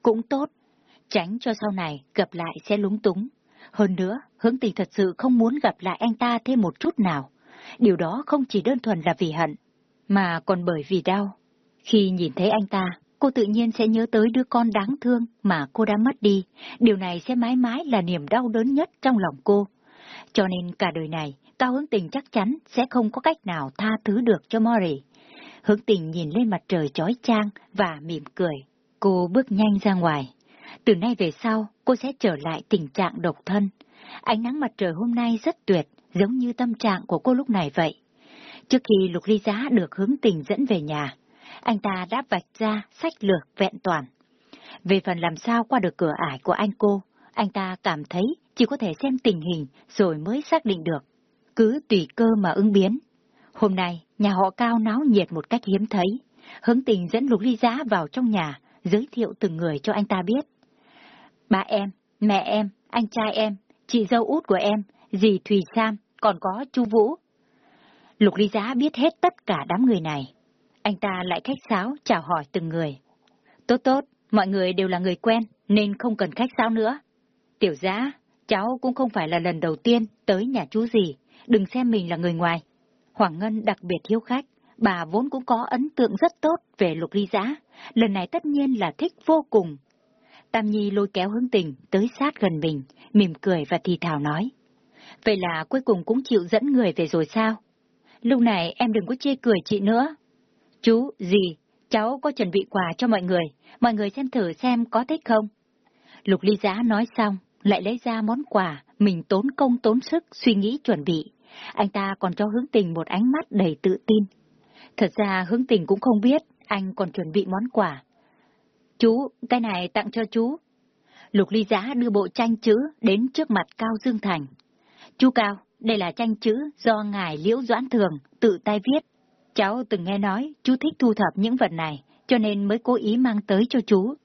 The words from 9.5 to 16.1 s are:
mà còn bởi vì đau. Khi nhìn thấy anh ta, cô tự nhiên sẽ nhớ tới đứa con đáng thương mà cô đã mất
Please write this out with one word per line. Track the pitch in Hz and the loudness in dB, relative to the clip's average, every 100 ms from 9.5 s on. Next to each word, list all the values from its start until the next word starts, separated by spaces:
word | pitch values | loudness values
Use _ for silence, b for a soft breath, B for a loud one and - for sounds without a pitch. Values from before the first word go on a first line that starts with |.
| 151 _ _ _ _ - | -4 _ _ _ _ 0
mà | 196 185 165 - | 0 2 -2 -2
còn | 180 175 | 0 0
bởi | 160 139 | -4 -2
vì | 190 | -2
đau. | 185 196 202 - _ _ _ _ | 0 -2 -2 -10 _ _ _ _
Khi | - 220 190 | 2 4 4
nhìn | 185 160 131 | 0 -2 0
thấy | 190 | 0
anh | 214 196 | 0 -2
ta, | 196 185 175 _ _ | -4 -4 -8 _ _
cô | 277 | 0
tự | 262 | 2
nhiên | 208 214 233 | 0 2 0
sẽ | 226 220 | 0 2
nhớ | 220 233 | 2 2
tới | 220 226 | 2 4
đứa | 240 | 2
con | 254 240 233 | 0 0 2
đáng | 208 202 285 | 0 -2 -2
thương | 240 247 233 _ | 0 0 -2 _
mà | 202 165 135 | 0 0 -2
cô | - 214 | -2 0
đã | 208 | 2
mất | 240 | 0